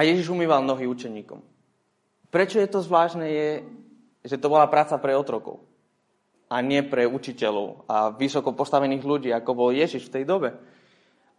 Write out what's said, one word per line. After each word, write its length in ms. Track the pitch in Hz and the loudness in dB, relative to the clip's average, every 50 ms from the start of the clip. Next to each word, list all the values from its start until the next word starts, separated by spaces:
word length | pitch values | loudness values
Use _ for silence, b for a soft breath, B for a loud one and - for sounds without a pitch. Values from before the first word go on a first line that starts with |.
| 151 | 2
Ježiš 240 | 160 170 180 175 160 | 4 4 2 0 -2
umýval 320 | 180 175 170 165 156 135 | -2 0 2 4 4 4
nohy 240 | 135 135 135 131 131 | 2 2 -2 -2 -2
učeníkom. 560 | 123 127 123 - 123 110 107 101 - - - - _ _ _ _ _ _ _ _ _ _ _ _ _ _ _ _ _ | -4 -4 -6 -8 -10 -12 -12 -14 -16 -18 -20 -20 _ _ _ _ _ _ _ _ _ _ _ _ _ _ _ _ _
Prečo 320 | - 170 196 190 - 220 | 0 0 2 2 2 2
je 80 | 202 196 | 0 2
to 160 | - 196 180 | 0 -2 0
zvláštne, 400 | 160 175 165 170 170 170 175 160 | 2 4 4 4 2 0 -4 -6
je, 240 | 156 156 151 151 151 151 151 - - - - - _ _ _ _ _ _ _ | -4 -2 -2 -2 -2 -4 -6 -8 -14 -18 -20 -20 _ _ _ _ _ _ _
že 160 | - 123 139 139 | -12 -8 -6 -2
to 160 | 127 147 151 | 0 4 6
bola 160 | 156 151 147 | 6 6 6
práca 240 | 151 147 151 151 156 139 | 6 4 2 2 0 -2
pre 160 | - 135 135 135 | 0 0 0 0
otrokov 480 | 143 139 120 110 - - - - - _ _ _ _ _ _ _ _ _ _ _ _ _ _ _ _ | 0 -2 -4 -6 -6 -10 -14 -16 -18 _ _ _ _ _ _ _ _ _ _ _ _ _ _ _ _
a 160 | - 120 120 | -6 -4 -2
nie 240 | 123 135 139 143 143 | 0 0 0 0 0
pre 240 | 139 - 123 120 120 | 0 0 2 2 2
učiteľov 800 | 127 135 131 - 120 - 120 107 104 104 101 - - - - - | 0 -2 -8 -10 -6 -2 -2 0 0 0 -4 -6 -8 -12 -6 -2
a 240 | 110 107 107 110 110 | 0 0 0 0 0
vysoko 400 | 120 135 139 139 147 127 135 123 | -2 -2 -2 -2 -2 -2 -2 -2
postavených 480 | - 147 - - 139 139 135 135 139 | -2 -2 0 2 2 2 2 -2 -2
ľudí, 280 | 131 143 147 147 127 127 117 | -2 -2 -2 -2 -2 -2 -2
ako 180 | 117 113 - 127 120 | -2 -2 -2 -2 2
bol 120 | 120 123 127 | 2 2 2
Ježiš 320 | 135 156 170 - 131 123 | 2 0 0 -2 -6 -10
v 160 | - - 131 | -8 -8 -6
tej 20 | 135 143 | -4 -2
dobe. 240 | 185 196 160 120 - - b b b b b b b b b b b b b b b | -2 -2 -2 -4 -6 -8 b b b b b b b b b b b b b b b